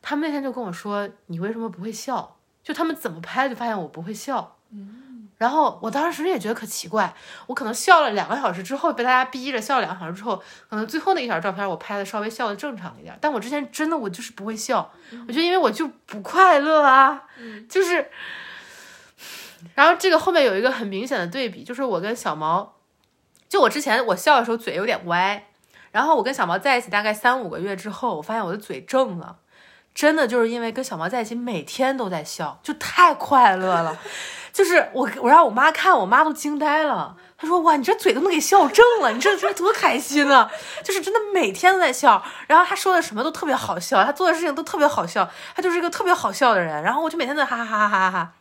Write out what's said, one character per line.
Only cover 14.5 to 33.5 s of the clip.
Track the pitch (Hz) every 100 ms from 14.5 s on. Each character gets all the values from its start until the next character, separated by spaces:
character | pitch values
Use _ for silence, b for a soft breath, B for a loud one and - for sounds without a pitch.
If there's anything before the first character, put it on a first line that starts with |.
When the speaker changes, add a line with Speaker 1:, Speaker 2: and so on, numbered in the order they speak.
| 214
Speaker 1:
笑， | - 220 - _ -
Speaker 2:
嗯。 | 240 233
Speaker 1:
我 |
觉 | 240
得 |
因 | 339
为 | 370
我 | 311
就 | 220 302 - _
不 | 208
快 | 190 339 381 302
乐 | 294 311
啊， | 285 262 269 285 - -
Speaker 2:
嗯。 | 233 214 233
Speaker 1:
就 | 370
是， | 359 339 277 B B B B B B B B B B B B B B B B
然 | - 302
后 | 339
这 | 381
个 | 330
后 | 349
面 | 339
有 | 262 190
一 |
个 | 247
很 | 247 214
明 | 190 247
显 | 240
的 | 170
对 | 262 240
比， | -
就 | -
是 | 240
我 | 262 180
跟 | 202
小 | 233 190
毛， | 156 156 175 214 _ _ _ _ _ _ _ _
就 | 392
我 | -
之 | 294
前 | 294 226 480
我 | 180
笑 | - 277
的 |
时 | 233
候 | 233
嘴 | 233 147
有 | 214
点 | 208 175
歪， | 170 190 302 _ _ b b b
然 | 208
后 | 285
我 | 302
跟 | 214
小 | 269 180
毛 | 185
在 | 277 247
一 |
起 | 240
大 | 208
概 | 214
三 | 214 247 262
五 | 196
个 | 151
月 | 190
之 | 190 208
后， | - 247 175
我 |
发 | 175
现 | 226
我 | 185
的 | 208
嘴 | - 131
正 | 175 262 254 175
了， | - - b b b b b
真 | - 294
的 | 320 254
就 | 240
是 | 226
因 | 240
为 | 233
跟 | 226
小 | 262 170
毛 | 170
在 | 247
一 |
起 | 220
每 | 240 240 185
天 | - - 262 269
都 | 208
在 | 170
笑， | 151 - 151 -
就 | -
太 | 285 - - 349
快 | 285 - 277 233